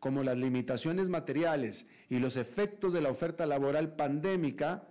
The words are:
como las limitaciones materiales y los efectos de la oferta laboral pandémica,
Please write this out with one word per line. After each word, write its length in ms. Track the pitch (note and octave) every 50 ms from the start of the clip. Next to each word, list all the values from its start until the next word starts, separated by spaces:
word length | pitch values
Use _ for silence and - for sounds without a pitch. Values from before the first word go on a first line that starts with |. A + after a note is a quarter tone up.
como 240 | - C3+ C3+ C#3 C3
las 120 | C3 B2+
limitaciones 720 | B2 C3 C3 B2+ B2+ A#2+ - C3 A#2 - D#3+ E3+ F#3 F#3+ F#3
materiales 760 | F3+ D#3+ - - B2+ D3 E3+ E3 D#3 C#3+ B2 G#2+ G2 - - - - - - _
y 100 | B2+ B2
los 180 | B2+ C3 A#2+
efectos 560 | C3 A#2+ - - G3+ G#3 G3+ G#3 - G3 F#3 F3
de 80 | E3+
la 100 | D3+ C3+
oferta 360 | B2 - E3+ E3 E3 - E3+
laboral 480 | D3 C#3+ C#3 C#3 C#3 C#3+ D#3 D#3+ D#3 D#3
pandémica, 920 | - D3+ C#3 C#3 D3+ D3+ F#3+ F#3+ F3+ D#3+ C#3 - - D3 D#3 F3+ G3+ - -